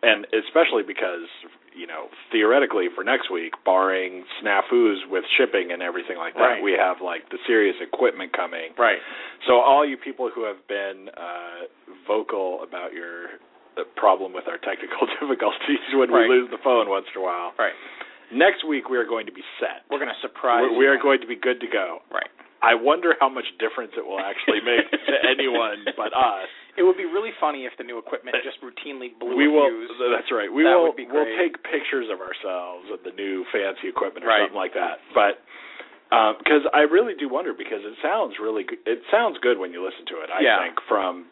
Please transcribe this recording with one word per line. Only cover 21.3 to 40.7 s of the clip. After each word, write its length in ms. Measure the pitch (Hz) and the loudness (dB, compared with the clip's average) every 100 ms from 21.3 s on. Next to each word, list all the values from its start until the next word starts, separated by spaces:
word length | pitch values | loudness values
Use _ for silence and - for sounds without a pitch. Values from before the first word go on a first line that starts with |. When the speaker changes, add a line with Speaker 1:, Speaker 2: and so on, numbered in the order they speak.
Speaker 1:
good 240 | 120 127 123 | -4 -2 -2
to 60 | 120 | -2
go. 360 | 104 92 82 _ | -2 -2 -8 _
Speaker 2:
Right. 180 | - - _ - _ | -8 -8 _ -20 _
Speaker 1:
I 120 | 117 | 4
wonder 400 | 117 123 160 175 - | 4 4 2 2 4
how 80 | 135 | 2
much 180 | 127 - - | 0 -10 -4
difference 340 | 110 - 110 117 | -4 -4 -8 -10
it 80 | - | -6
will 120 | 98 | -6
actually 420 | 95 98 - 107 | -6 -4 0 0
make 280 | - 117 - | 2 2 2
to 240 | 302 - 135 | -2 0 2
Speaker 2:
<laughs> 80 | 123 | 2
Speaker 1:
anyone 540 | 131 135 120 113 104 104 - | 2 0 0 0 -2 -8 -6
but 160 | 107 | -4
us. 340 | - 123 98 95 - - - | 2 2 0 -10 -14 -14 4
Speaker 2:
It 60 | |
would 140 | 180 185 | 4 4
be 80 | 180 | -2
really 240 | 180 220 - | -4 -6 -2
funny 280 | 156 139 127 | -2 -2 -10
if 60 | - | -14
the 60 | |
new 140 | 117 117 | -14 -12
equipment 360 | - 127 127 | -10 -10 -4
Speaker 1:
Uh, 60 | 117 | -4
Speaker 2:
just 160 | 135 - | -4 -12
routinely 540 | 127 123 147 135 123 - | -16 -16 -14 -12 -14 -10
blew 180 | 123 127 | -4 2
Speaker 1:
we 100 | 147 | 4
Speaker 2:
a 40 | |
Speaker 1:
will, 180 | 151 139 | 6 4
Speaker 2:
fuse. 200 | 117 120 120 123 | 2 -10 -2 0
Speaker 1:
that's 200 | 113 - | 0 0
right. 180 | 120 104 | -2 -2
We 120 | 123 | 2
Speaker 2:
That 100 | 165 | 6
Speaker 1:
will, 120 | 175 165 | 6 4
Speaker 2:
would 60 | - | 0
be 100 | 123 | -4
Speaker 1:
we'll 160 | 143 | -2
Speaker 2:
great. 160 | 135 113 175 | 0 0 -2
Speaker 1:
take 80 | - | -2
pictures 480 | - 151 127 139 113 | -6 -6 -4 -4 -4
of 80 | 92 | -8
ourselves 720 | 92 90 101 90 90 90 95 | -8 -10 -6 -6 -8 -14 -12
and 80 | 110 90 | -12 -12
the 60 | |
new 300 | 95 98 95 90 | -8 -6 -6 -4
fancy 340 | 113 98 95 95 | -2 -2 -4 -8
equipment 400 | - 98 - 113 | -4 -4 -4 2
or 20 | |
Speaker 2:
Right. 140 | 107 | 2
Speaker 1:
something 140 | 104 101 | 2 -2
like 160 | 95 | -6
that. 240 | 101 92 - - | -4 -4 -6 -2
But, 240 | - 101 - _ - - - - - _ | 2 4 2 _ -20 -20 -20 -20 -20 _
um, 240 | 117 107 107 - | 4 4 2 4
'cause 200 | 151 139 | 4 4
I 80 | 143 | 4
really 320 | 151 170 240 | 6 4 2
do 140 | 165 143 | -2 -4
wonder, 240 | 135 175 | -4 -4
because 300 | 110 101 107 | -8 -8 -8
it 100 | 104 113 | -8 -6
sounds 360 | 156 202 143 98 | -4 -2 -2 -4
really 240 | 107 110 | -4 -4
g-, 140 | 90 - - | -6 -8 -4
it 160 | 120 - | -4 0
sounds 280 | 214 233 - | 2 2 0
good 200 | 123 107 | 0 0
when 140 | 92 | -2
you 100 | 87 | -8
listen 200 | 92 - - | -10 -10 -12
to 140 | 87 | -12
it, 80 | - | -6
I 100 | 87 | 2
Speaker 2:
Yeah. 180 | 131 101 | 4 4
Speaker 1:
think, 220 | 90 | 0